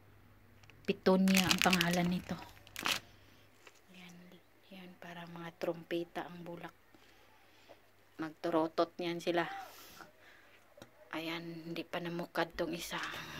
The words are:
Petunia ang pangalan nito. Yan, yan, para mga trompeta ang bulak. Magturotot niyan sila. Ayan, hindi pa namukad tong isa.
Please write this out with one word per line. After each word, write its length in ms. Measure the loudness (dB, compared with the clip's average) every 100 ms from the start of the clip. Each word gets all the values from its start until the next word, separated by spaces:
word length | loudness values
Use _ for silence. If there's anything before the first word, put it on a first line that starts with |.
| -20 -20 -20 -20 -20 -20 -20 -10
Petunia 640 | -4 2 6 8 8 8 6
ang 140 | 6
pangalan 460 | 6 6 4 2 2
nito. 240 | 0 -4 -8 -10 -18 -16 -6 -2 -2 -6 -20 -20 -20 -20 -20 -20 -20 -20
Yan, 220 | -20 -20 -20 -20 -20 _ -20 -20
yan, 160 | -18 -18 -16
para 240 | -14 -14 -12
mga 240 | -10 -10
trompeta 720 | -6 -4 -4 -4 -4 -4 -8 -8
ang 160 | -10
bulak. 320 | -12 -12 -12 -16 _ -20 -20 -20 -20 -20 -20 -20 -20 -20 _ _ _ -10
Magturotot 800 | -10 -4 0 2 2 2 0 0
niyan 240 | -4 -2
sila. 240 | 0 0 0 -4 -12 -16 -20 -20 -20 -20 -20 -20 -20 -20 -20 -20 -20 -20 -10
Ayan, 580 | -6 -4 -6 -6 -8 -8
hindi 140 | -8 -4
pa 160 | -4
namukad 500 | -4 -4 -2 0 -2
tong 220 | 0 -2
isa. 240 | -4 -6 -6 -6 -8 -8